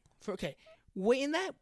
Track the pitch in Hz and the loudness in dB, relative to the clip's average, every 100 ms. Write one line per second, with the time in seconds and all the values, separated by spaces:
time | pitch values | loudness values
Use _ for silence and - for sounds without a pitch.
0 | - _ - 190 156 - - - _ 196 | -18 _ -10 -6 -8 -8 -18 -20 _ -2
1 | 208 262 285 320 381 - | 2 4 2 0 -2 -6